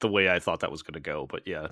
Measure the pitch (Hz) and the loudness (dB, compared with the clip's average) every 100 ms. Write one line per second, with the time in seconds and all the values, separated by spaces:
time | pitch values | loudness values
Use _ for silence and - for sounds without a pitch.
0 | 110 101 95 87 - 85 - 82 - 80 | 2 4 6 4 2 0 -2 -4 -10 -10
1 | 78 76 69 - - 80 78 | -6 -6 -6 -8 -6 -6 -6